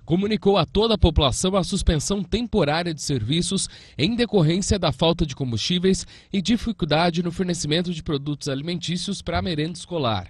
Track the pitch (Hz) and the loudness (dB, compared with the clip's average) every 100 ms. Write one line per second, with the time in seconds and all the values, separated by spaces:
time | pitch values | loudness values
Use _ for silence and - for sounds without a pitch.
0 | - 175 202 220 196 196 147 196 226 214 | -2 0 2 2 4 4 2 2 2 4
1 | 180 151 139 - 185 196 165 190 - 156 | 4 6 2 2 0 0 0 0 2 0
2 | - 202 175 214 240 214 143 160 175 151 | 0 -2 -2 -4 0 0 2 0 -2 -6
3 | - 135 107 165 175 190 - - - - | -4 -4 0 -2 0 -2 -4 -10 -14 -2
4 | 170 233 240 202 151 175 185 208 170 - | 0 0 2 4 4 2 0 0 0 2
5 | 165 175 156 - 131 110 - 180 190 185 | 2 2 -2 -2 -4 -2 -2 0 2 0
6 | - - - 196 175 233 233 - 165 151 | -4 -18 -6 -4 0 0 -2 -4 0 2
7 | 175 165 175 175 180 170 147 160 180 160 | 2 0 -2 -2 -2 -2 0 0 -2 -6
8 | - 143 143 143 143 135 160 180 - 180 | -4 -4 -4 -6 -4 -6 -4 -6 -4 -4
9 | 202 196 - 175 190 151 156 175 - 170 | -4 -6 -4 -4 -2 -2 -4 -6 -8 -2
10 | 123 101 | 0 -2